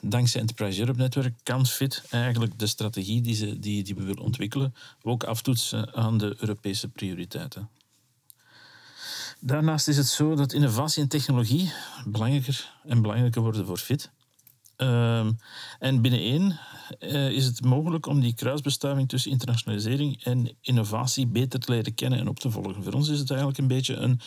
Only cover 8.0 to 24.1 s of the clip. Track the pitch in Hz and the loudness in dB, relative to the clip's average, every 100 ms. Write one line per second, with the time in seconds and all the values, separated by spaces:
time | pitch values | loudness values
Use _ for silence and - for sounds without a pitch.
8 | _ _ - - _ - - - - - | _ _ -20 -20 _ -20 -20 -20 -20 -16
9 | - - - - 127 147 156 151 156 143 | -12 -10 -12 -6 -2 2 2 2 4 4
10 | 135 - 151 156 139 143 143 110 151 151 | 2 2 2 2 2 4 2 2 0 0
11 | 143 151 - 123 107 147 185 - - - | 0 0 2 2 4 2 0 -4 -12 -10
12 | 113 104 113 143 127 131 - - - 120 | -6 -2 2 2 0 -4 -8 -14 0 2
13 | 107 110 123 113 113 107 92 87 - 135 | 4 2 2 2 0 0 -2 -4 -2 -4
14 | - _ _ _ - _ - - 131 120 | -4 _ _ _ -20 _ -16 -2 2 4
15 | 117 117 110 113 - - - - 131 135 | 4 4 2 0 -6 -18 -18 -4 2 4
16 | 113 120 95 147 196 156 - - - - | 4 4 2 2 2 0 -8 -18 -18 -12
17 | - 143 139 113 131 120 127 131 160 165 | -4 0 2 2 2 2 4 4 2 -2
18 | 147 143 120 117 123 147 143 139 139 139 | 0 2 2 0 -2 0 -2 -2 0 0
19 | 135 131 - 135 123 113 - 104 107 139 | 0 0 0 0 0 0 0 -2 0 0
20 | 147 131 - 123 120 - - 120 104 110 | 0 -2 -2 0 0 -4 0 2 2 0
21 | 127 - 123 120 131 127 - 117 107 113 | 0 0 0 2 0 -2 0 0 -2 -2
22 | 127 117 101 104 131 104 98 95 98 131 | 0 0 0 -2 -4 -4 -4 -6 -2 0
23 | 151 147 135 135 139 135 131 131 127 - | 2 0 0 0 0 0 2 2 0 0
24 | 123 | 2